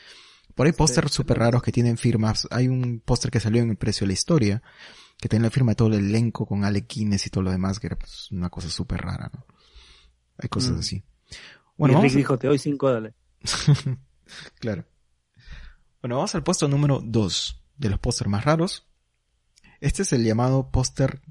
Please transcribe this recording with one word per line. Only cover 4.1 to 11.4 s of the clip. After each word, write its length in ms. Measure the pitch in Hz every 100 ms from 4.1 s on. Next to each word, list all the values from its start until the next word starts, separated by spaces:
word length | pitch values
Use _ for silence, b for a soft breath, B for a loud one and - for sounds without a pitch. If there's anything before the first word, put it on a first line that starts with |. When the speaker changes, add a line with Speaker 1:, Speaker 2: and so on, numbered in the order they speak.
Speaker 1:
historia, 480 | 92 - 165 104 104 B B B B B B
que 100 | -
tenía 160 | 107
la 60 | 113
firma 220 | - 123
de 40 | 107
todo 120 | 113
el 60 |
elenco 520 | 107 98 110 117 - 110
con 180 | 98
Alec 220 | 101 101 -
Guinness 320 | - 107 98 92
y 40 |
todo 120 | 98
lo 60 | 92
demás, 280 | 92 92 98
que 80 | 82
era, 80 | -
pues, 340 | - - -
una 180 | 95 87
cosa 180 | - 85
súper 300 | - 87 92
rara, 280 | 90 90 -
¿no? 100 | 123 - b b b b b b _ _ -
Hay 100 | -
cosas 240 | - 127 120
Speaker 2:
Mm. 20 |
Speaker 1:
así. 260 | - 98 - _ B B